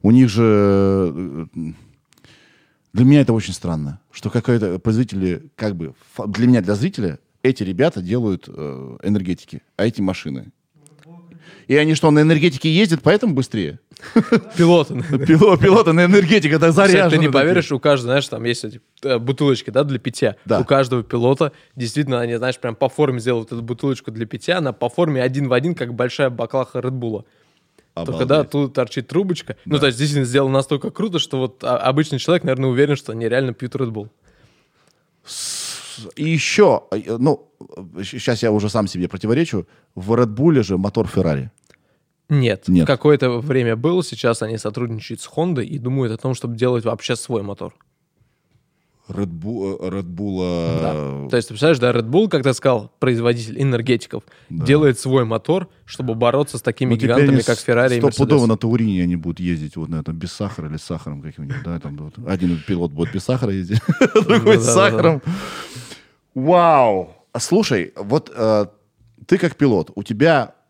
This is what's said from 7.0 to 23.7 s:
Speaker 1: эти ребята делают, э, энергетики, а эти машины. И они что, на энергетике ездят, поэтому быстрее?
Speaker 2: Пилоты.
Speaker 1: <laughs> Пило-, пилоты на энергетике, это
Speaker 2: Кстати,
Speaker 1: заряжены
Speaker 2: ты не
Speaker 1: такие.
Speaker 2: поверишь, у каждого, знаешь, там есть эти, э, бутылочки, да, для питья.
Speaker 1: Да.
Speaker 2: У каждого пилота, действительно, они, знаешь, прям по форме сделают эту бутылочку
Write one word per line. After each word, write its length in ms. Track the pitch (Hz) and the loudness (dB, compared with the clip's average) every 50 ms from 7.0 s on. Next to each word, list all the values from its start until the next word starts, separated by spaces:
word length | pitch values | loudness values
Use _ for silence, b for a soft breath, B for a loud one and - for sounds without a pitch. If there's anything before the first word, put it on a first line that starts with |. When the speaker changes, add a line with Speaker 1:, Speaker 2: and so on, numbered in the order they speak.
| 107 87 73 - _ _ _ _ | -6 -6 -6 -8 _ _ _ _
Speaker 1:
эти 200 | _ 127 131 - 107 | _ -2 0 0 -6
ребята 360 | 92 92 85 135 165 - 104 | -6 -2 0 0 0 0 -4
делают, 440 | 90 87 107 123 117 107 92 85 - - | -6 -4 -2 -2 0 -2 -4 -4 -8 -16
э, 480 | - - 76 73 67 65 67 65 62 - | -14 -12 -12 -12 -10 -12 -14 -16 -16 -8
энергетики, 600 | - 95 104 104 95 90 90 - - _ - 73 _ _ _ | -4 -2 -2 0 0 -2 -6 -6 -8 _ -18 -18 _ _ _
а 100 | - 98 | -2 -2
эти 140 | 117 117 - | -2 -2 -2
машины. 520 | 101 95 90 - - - 67 64 53 - _ _ _ _ _ _ _ _ _ _ _ 160 165 - - - B B B B B B B | -4 -4 -4 -4 -8 -10 -10 -10 -12 -16 _ _ _ _ _ _ _ _ _ _ _ -20 -20 -20 -20 -20 B B B B B B B
И 80 | B 131 | B 2
они 180 | 147 151 156 156 | 4 4 4 2
что, 160 | 143 - 160 | 4 4 4
на 100 | 147 151 | 6 6
энергетике 500 | 151 156 165 151 143 175 135 131 - 160 | 6 6 4 4 4 2 0 0 -2 0
ездят, 300 | 156 175 220 180 165 147 | 2 2 2 2 2 0
поэтому 320 | - 147 190 208 - 226 151 | 2 2 2 4 2 0 0
быстрее? 460 | 131 127 - - 110 92 73 - - _ _ _ B B B B 233 214 - 240 220 180 - - | 0 -2 -4 -4 -4 -4 -6 -8 -12 _ _ _ B B B B 0 2 4 0 0 0 -2 0
Speaker 2:
Пилоты. 380 | 170 170 170 175 170 143 - 139 | 2 4 6 6 4 4 2 -4
Speaker 1:
<laughs> 320 | 127 117 - 143 135 135 | -8 -6 -4 -4 -2 4
Пило-, 300 | - 160 156 190 214 185 | 4 6 8 8 6 6
пилоты 360 | - - 196 190 226 214 170 | 6 6 6 6 6 6 4
на 120 | 160 170 175 | 4 4 6
энергетике, 500 | 175 190 202 196 151 208 208 - 147 147 | 6 6 4 6 6 4 4 4 2 2
это 120 | 156 160 165 | 4 4 4
Speaker 2:
Кстати, 200 | 160 170 196 196 | 6 6 6 6
Speaker 1:
заряжены 180 | 180 190 190 170 | 6 6 4 4
Speaker 2:
ты 80 | 156 156 | 4 4
не 80 | 160 | 2
Speaker 1:
такие. 60 | 147 | 4
Speaker 2:
поверишь, 400 | 131 139 139 160 185 185 156 - | 4 4 4 4 2 2 0 -2
у 80 | 147 123 | -6 0
каждого, 320 | - 147 143 131 120 120 | 2 2 2 2 2 0
знаешь, 160 | 131 143 135 - | 0 0 0 -2
там 160 | - 113 113 | -8 -6 -4
есть 200 | 120 117 - - | -4 -4 -4 -6
эти, 160 | 110 110 117 _ _ _ _ | -12 -14 -16 _ _ _ _
э, 160 | - 139 127 117 | -4 -2 -2 -2
бутылочки, 520 | 117 127 135 - 151 143 131 117 - - | 0 -2 -2 0 2 2 2 0 -2 -2
да, 120 | 104 131 | 0 0
для 160 | 143 143 135 117 | 0 0 -2 -4
питья. 380 | _ 127 117 - - 110 101 _ _ | _ -8 -4 -2 -2 -2 -2 _ _
Speaker 1:
Да. 160 | - 127 123 | -2 0 0
Speaker 2:
У 40 | 127 | 2
каждого 380 | - 143 139 135 120 127 123 | 2 2 2 2 0 -2 -4
пилота, 500 | 107 - - 120 117 127 135 131 165 143 b b b b b | -4 -4 -4 0 2 2 2 2 0 -4 b b b b b
действительно, 460 | 135 123 113 - 147 147 135 127 120 | -8 -8 -6 -4 -4 -2 -2 -2 -2
они, 160 | 120 117 120 | -2 -2 -4
знаешь, 220 | 113 120 127 123 - | -4 -4 -4 -4 -4
прям 140 | - 123 113 | -8 -8 -4
по 120 | - 139 127 | -2 -2 -2
форме 280 | - - 151 139 127 123 | 0 0 0 0 0 -2
сделают 320 | 110 127 123 117 113 - | -2 -2 -2 -2 -4 -6
эту 120 | 127 117 | -10 -10
бутылочку 480 | 117 113 | -8 -8